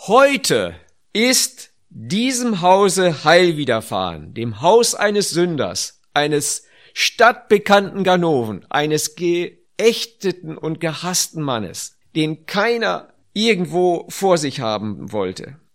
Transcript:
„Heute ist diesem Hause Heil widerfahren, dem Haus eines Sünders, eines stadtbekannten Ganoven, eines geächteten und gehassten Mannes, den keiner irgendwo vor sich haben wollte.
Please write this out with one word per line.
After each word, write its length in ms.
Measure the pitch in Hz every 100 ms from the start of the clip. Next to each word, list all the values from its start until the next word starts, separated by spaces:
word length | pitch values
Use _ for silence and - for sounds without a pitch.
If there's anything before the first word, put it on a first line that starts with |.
| -
„Heute 680 | 240 277 277 - 123 87 85 _ _ _
ist 580 | 202 247 240 - - - _ _
diesem 720 | - 117 196 254 240 247 190
Hause 640 | 180 190 202 180 180 143
Heil 340 | 151 175 180 151
widerfahren, 760 | 139 110 - 101 92 80 76
dem 260 | - 117 104
Haus 360 | 165 233 226 -
eines 340 | 208 208 190
Sünders, 720 | 160 180 151 104 - - _ _ 147
eines 480 | 147 151 - - _ _ _ -
stadtbekannten 1080 | - - 233 247 - 208 - 202 196 196 185
Ganoven, 600 | 185 170 135 110 98 -
eines 460 | 147 151 151 - -
geächteten 1400 | 175 175 175 - _ - 220 226 - - 196 180 156 151
und 220 | 156 160
gehassten 640 | 160 143 180 175 - 160
Mannes, 560 | 143 117 90 - - _ _ 156
den 300 | 156 160 -
keiner 680 | 202 226 233 202 151 - _ _
irgendwo 720 | 202 226 185 160 170 180 165 -
vor 280 | - 196 175
sich 240 | 147 139
haben 500 | 113 107 107 82 -
wollte. 460 | 107 92 92 - 139 _